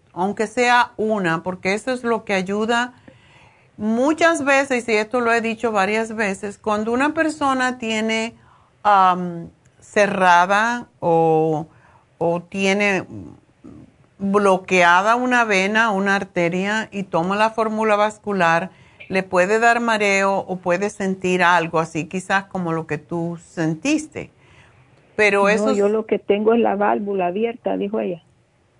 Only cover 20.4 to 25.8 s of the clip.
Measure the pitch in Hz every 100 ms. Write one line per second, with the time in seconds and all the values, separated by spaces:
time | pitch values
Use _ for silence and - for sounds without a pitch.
20.4 | - 180 180 175 202 - 196 190 185 180
21.4 | 175 175 165 165 160 160 147 185 - 196
22.4 | 196 190 170 165 160 147 - 170 170 170
23.4 | - - 160 160 269 311 302 - - _
24.4 | _ - - _ _ _ _ - 208 202
25.4 | 202 208 214 202